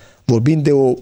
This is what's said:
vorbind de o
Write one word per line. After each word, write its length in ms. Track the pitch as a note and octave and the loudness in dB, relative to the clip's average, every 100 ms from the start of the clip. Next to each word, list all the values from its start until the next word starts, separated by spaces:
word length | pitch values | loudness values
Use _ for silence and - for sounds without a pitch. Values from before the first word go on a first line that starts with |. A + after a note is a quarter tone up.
| - _ | -20 _
vorbind 380 | - A2+ C3 D#3+ | -4 0 0 0
de 100 | D3 | 0
o 220 | C#3 C3 B2 | 0 0 -2